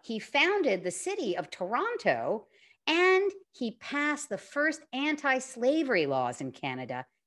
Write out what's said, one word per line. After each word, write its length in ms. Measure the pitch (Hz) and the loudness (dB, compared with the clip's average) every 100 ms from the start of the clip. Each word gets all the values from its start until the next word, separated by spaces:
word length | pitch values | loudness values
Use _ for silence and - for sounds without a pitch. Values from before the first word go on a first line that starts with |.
He 140 | - 226 | -8 -8
founded 680 | - 285 330 415 285 180 | -2 2 4 4 2 0
the 60 | 175 | -2
city 460 | - - 403 233 170 | -6 -4 -4 -2 -4
of 140 | 156 | -6
Toronto, 960 | - 185 247 403 480 185 120 127 214 - _ _ _ - | -6 -4 -2 -2 0 0 2 0 -4 -6 _ _ _ 0
and 440 | 330 370 381 403 392 _ | 4 6 6 2 -4 _
he 260 | - 233 - | -6 -6 -6
passed 480 | - 285 294 294 - | -6 -2 0 -2 -4
the 100 | 196 | -8
first 440 | - 285 311 302 - | -6 -2 0 -2 -8
anti-slavery 1120 | 262 294 294 285 262 - 233 247 320 269 196 143 | -4 -2 0 0 0 -2 -2 2 2 4 2 2
laws 340 | 131 123 123 | 2 0 -2
in 120 | 135 | -8
Canada 540 | - 139 127 123 127 - _ | -6 -6 -6 -6 -8 -10 _